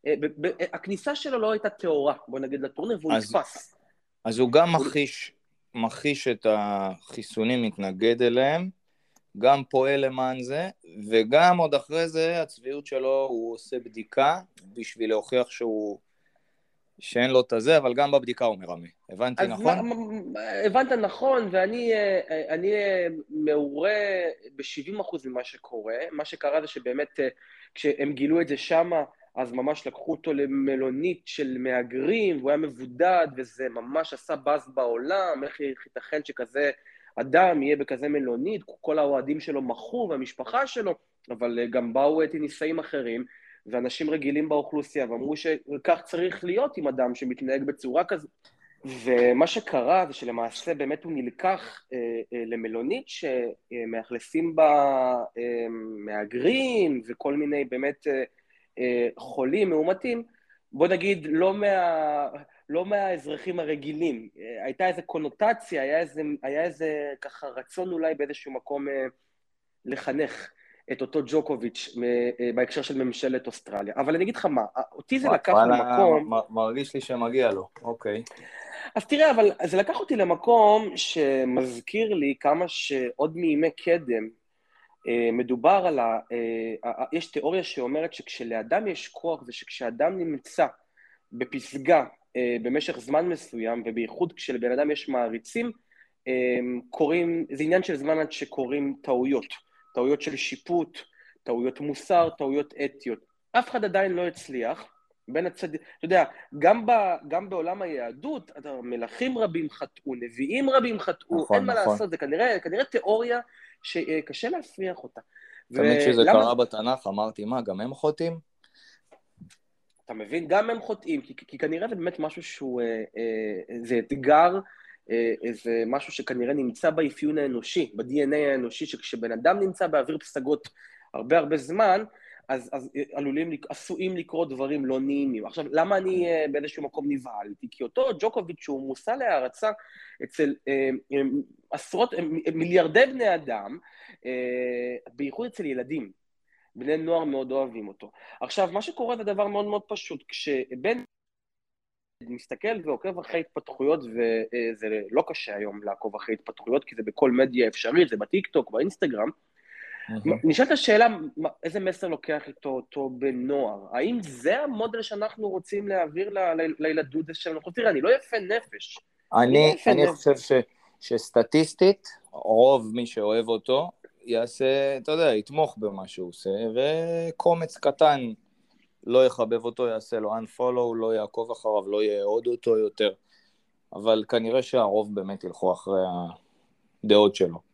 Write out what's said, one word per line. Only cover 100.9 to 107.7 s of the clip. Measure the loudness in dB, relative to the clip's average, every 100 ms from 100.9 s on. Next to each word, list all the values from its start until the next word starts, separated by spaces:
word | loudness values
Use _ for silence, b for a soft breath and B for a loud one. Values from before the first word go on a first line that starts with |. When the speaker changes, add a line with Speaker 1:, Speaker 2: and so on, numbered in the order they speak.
| -8 -20 b b b
Speaker 1:
טעויות | -4 -2 -2 -4
מוסר, | -8 -8 2 4 4 0
טעויות | -2 -2 -4 -6 -6
אתיות. | -6 -8 -8 _ _ _
אף | 0 0
אחד | -4 0
עדיין | 0 0
לא | 0 -4
הצליח, | -6 -10 -6 -6 -6 -12 _ _ _ -8
בין | -4 -4
הצד-, | -6 -8 -8
אתה | -14 -12 4
יודע, | 4 4 B B 2
גם | 4 6 4
ב-, | 4 4 -2 -4
גם | -6 -4
בעולם | -6 -4